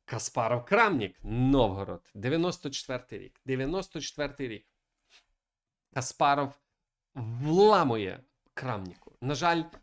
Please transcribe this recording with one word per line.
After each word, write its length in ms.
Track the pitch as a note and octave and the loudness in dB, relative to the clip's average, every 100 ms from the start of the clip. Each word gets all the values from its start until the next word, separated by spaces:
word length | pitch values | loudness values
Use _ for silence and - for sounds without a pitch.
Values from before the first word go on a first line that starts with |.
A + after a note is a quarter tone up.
| - | -10
Каспаров 600 | A2+ - - A2+ A#2+ B2 | -6 -4 -2 0 0 2
Крамнік, 500 | G3+ G#3+ D3 G2+ - | 4 4 2 -2 -8
Новгород, 880 | - A2+ B2+ C#3 A2 G2 G2 F2+ _ | -6 0 4 6 4 0 -8 -10 _
дев'яносто 560 | G#2 A#2 E3 F3 E3+ D3 | -8 -4 0 -2 -4 -8
четвертий 500 | C3+ - B2+ - G#2 | -10 -8 -10 -10 -14
рік, 220 | G2 _ C3 | -16 _ -6
дев'яносто 560 | C3 C3+ F#3 - E3 | -4 -2 -4 -6 -10
четвертий 460 | C#3 - C#3 C3+ B2+ | -10 -8 -8 -6 -8
рік. 180 | G#2+ _ _ _ _ _ _ _ _ _ _ _ _ _ | -10 _ _ _ _ _ _ _ _ _ _ _ _ _
Каспаров 640 | C3+ A#2+ - D3 C#3+ C3+ - _ _ _ _ _ - | -8 -6 0 2 2 -2 -8 _ _ _ _ _ -10
вламує 1080 | A2+ A#2 D3 E3+ G#3 G3+ D3 A2+ G2 F2+ _ _ _ | -8 -6 0 6 8 6 4 0 -4 -8 _ _ _
Крамніку. 640 | - C3 G#2+ F#2 - - - | -10 -6 -6 -8 -14 -20 -10
На 140 | B2+ C#3 | -6 0
жаль, 280 | E3+ E3+ D#3+ - | 2 0 -2 -10